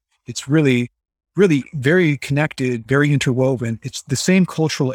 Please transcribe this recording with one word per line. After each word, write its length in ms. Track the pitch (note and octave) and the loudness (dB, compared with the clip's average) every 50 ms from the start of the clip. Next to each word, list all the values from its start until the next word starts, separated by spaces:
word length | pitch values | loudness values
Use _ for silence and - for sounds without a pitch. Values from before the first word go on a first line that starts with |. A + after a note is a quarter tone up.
| _ _ _ _ - | _ _ _ _ -18
it's 220 | - A#2 - - C3 | -14 -14 -10 -4 0
really, 420 | D3 D#3+ D3 C3+ B2+ A#2+ A#2+ - _ _ _ _ _ _ _ _ - | 0 2 4 2 2 0 -2 -4 _ _ _ _ _ _ _ _ 0
really 260 | E3 G#3 F#3 D3+ C3+ B2 - | 2 2 4 2 0 -2 -6
very 440 | - D3 A#2+ C#3+ E3+ F#3 F3+ D3+ C#3+ | -8 -4 0 2 2 2 2 2 0
connected, 720 | B2+ - - C#3 C#3+ D#3 D#3 - - B2+ B2+ B2 A2+ A2 - | -2 -4 -4 -2 -2 -2 -2 -4 -4 -4 -4 -4 -4 -2 0
very 240 | C3+ C#3 D3 D3 | 2 2 2 2
interwoven. 680 | D3 C3+ - C#3+ A#2+ B2+ C3 C3 C3+ A2+ B2 A#2 A2+ - - | 2 0 0 0 0 0 0 0 0 -2 -4 -6 -6 -8 -10
It's 180 | B2+ - - | -14 -14 -12
the 140 | - - C#3 | -8 -6 -6
same 280 | - - - F#3 F#3+ F3+ | -2 2 2 4 4 2
cultural 480 | - - - D#3+ D3+ - - C#3+ B2+ | 2 0 -2 -2 -2 0 -2 -2 -2